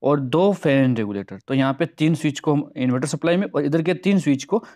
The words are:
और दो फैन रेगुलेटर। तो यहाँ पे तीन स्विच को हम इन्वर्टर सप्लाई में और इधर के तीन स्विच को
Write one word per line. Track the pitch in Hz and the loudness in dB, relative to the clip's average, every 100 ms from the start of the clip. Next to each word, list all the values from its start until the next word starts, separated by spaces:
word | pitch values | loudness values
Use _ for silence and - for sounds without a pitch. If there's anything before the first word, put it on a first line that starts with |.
और | 135 147 | 0 0
दो | 131 156 196 | 0 2 2
फैन | 190 160 139 131 117 | 2 2 2 2 2
रेगुलेटर। | 104 98 98 98 - | -2 -6 -10 -12 -4
तो | |
यहाँ | 135 135 135 | 0 0 0
पे | 165 | -4
तीन | - 156 | 0 0
स्विच | 156 151 135 | 0 -2 -2
को | - | 0
हम | 147 143 - | 0 -2 -4
इन्वर्टर | 127 123 147 | -2 0 -2
सप्लाई | 160 165 175 | -2 0 0
में | 202 | 0
और | 151 | -2
इधर | 143 160 | 0 0
के | 165 | 0
तीन | 180 190 196 | -2 0 2
स्विच | 147 139 | 2 0
को | - 214 - | -2 -4 -4